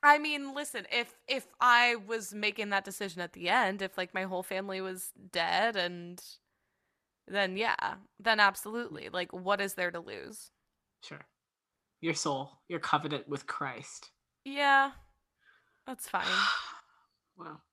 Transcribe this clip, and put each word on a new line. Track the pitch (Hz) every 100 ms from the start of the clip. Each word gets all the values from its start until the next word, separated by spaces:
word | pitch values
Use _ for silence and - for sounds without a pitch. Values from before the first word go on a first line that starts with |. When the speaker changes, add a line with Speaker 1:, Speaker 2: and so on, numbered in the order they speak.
Speaker 1:
I | 294 302
mean, | 302 294 277
listen, | 277 294 233 190
if, | 240 233 - -
if | 262 - _
I | 247 240 240 233
was | 196 226 202
making | 208 208 208 202
that | 196
decision | 196 185 196 170
at | 175
the | - 175
end, | 226 208 196
if, | 190 -
like, | 185
my | 190
whole | 190 185
family | 185 190 196 190
was | 190 185 - - 190
dead | 175 170 175 226 214
and | 175 175 175 180 - - _ _ _ _ _ _ _ _ -
then, | 196 190 185
yeah, | 233 - - 185 196 _
then | 202 214
absolutely. | 202 196 208 226 233 156 -
Like, | 180 180
what | 185 185 202
is | 196
there | 185 180
to | 175
lose? | 165 101 - 214 - _ _ _ _ _
Speaker 2:
Sure. | - 147 - _ _ _ _ _ _ _
Your | 165
soul, | 160 160 135 139 - _
your | 170
covenant | - 151 151 147 -
with | 143 -
Christ. | - 139 117 - - - _ _ _ 277
Speaker 1:
Yeah. | 277 285 269 269 - - _ _ _ _ _ _ _ -
That's | 262 -
fine. | 185 180
Speaker 2:
<sighs> | 185 - - - - _ _ _ _ _ _
Wow. | 165 151 _